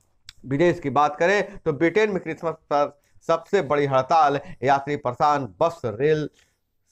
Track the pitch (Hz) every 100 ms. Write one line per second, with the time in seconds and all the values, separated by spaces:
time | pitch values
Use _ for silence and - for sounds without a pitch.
0 | _ _ - - 127 139 175 170 139 127
1 | 147 147 170 202 185 - - 139 165 170
2 | 214 185 160 156 165 156 _ 143 139 -
3 | _ _ - 165 - 202 143 147 139 131
4 | 131 165 147 139 - - 127 139 143 143
5 | 127 123 151 147 127 - 165 165 120 104
6 | 143 156 147 - _ _ _ _ _